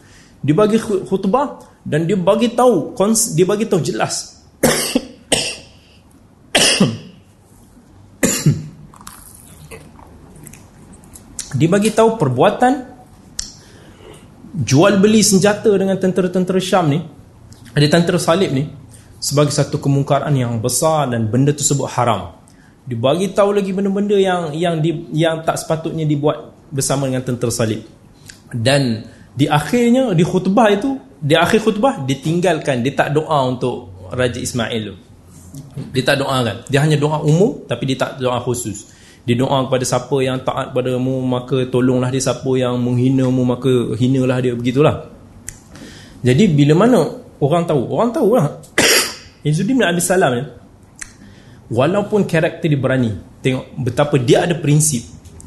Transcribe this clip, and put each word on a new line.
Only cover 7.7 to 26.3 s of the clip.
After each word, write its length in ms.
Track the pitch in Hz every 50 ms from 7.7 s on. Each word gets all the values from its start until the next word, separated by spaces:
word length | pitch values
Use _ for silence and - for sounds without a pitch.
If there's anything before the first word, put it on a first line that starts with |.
| - - - - - - - - - - - - - - - 147 117 - - - - - - - - - - - - - - - - - - - - - - - - - - - - - - - - - - - - - - - - - - - - - - - - - - - - - - - - - - - - 120
Dia 160 | 151 170 196
bagi 160 | 208 208 220
tahu 320 | 220 214 226 226 226 -
perbuatan 640 | 147 131 123 120 160 208 - - 254 254 277 302 - - - - - - - - - - - - - - - - - - - - - - - - - - - - - - - - - - - 175
jual 400 | 117 - 131 143 180 202 208 190
beli 240 | 190 214 220 220 196
senjata 480 | - 190 185 180 202 208 202 - 226 202
dengan 240 | 190 196 190 190 185
tentera-tentera 640 | 190 185 180 196 180 185 185 190 180 180 185 190
Syam 320 | 185 - 208 185 170 147 139
ni, 80 | 175 - - - - - - - - - - - - - - -
ada 140 | 147 147 151
tentera 320 | 175 170 170 180 175 165
salib 320 | - 170 165 190 190 - 143
ni, 160 | 131 151 156 - - - - - - - - - -
sebagai 320 | - - 139 143 151 135
satu 320 | - - 139 - - -
kemungkaran 480 | - 139 139 139 139 - 143 139 - 156 143 131
yang 240 | 123 120 117 113
besar 480 | 107 127 123 - 160 160 160 151 143 127
dan 160 | 120 117 113
benda 240 | 107 110 127 139 147
tersebut 400 | 143 - - - 147 131 131 - - -
haram. 400 | 120 117 110 92 87 - - - - - - - - - - _ _
Dia 80 | 131 120
bagi 400 | 113 120 131 151 180 196 190 -
tahu 240 | 220 196 196 208 202
lagi 160 | 196 190 185
benda-benda 480 | 196 202 196 196 202 202 208 208 196
yang, 320 | 190 190 180 175 170 151 143
yang 240 | 156 175 170 170 160
di, 320 | 151 170 160 - - - - 151
yang 240 | 170 160 160 156
tak 160 | 156 - - -
sepatutnya 480 | - - 165 156 - 165 151 160 156
dibuat 640 | 151 151 143 143 151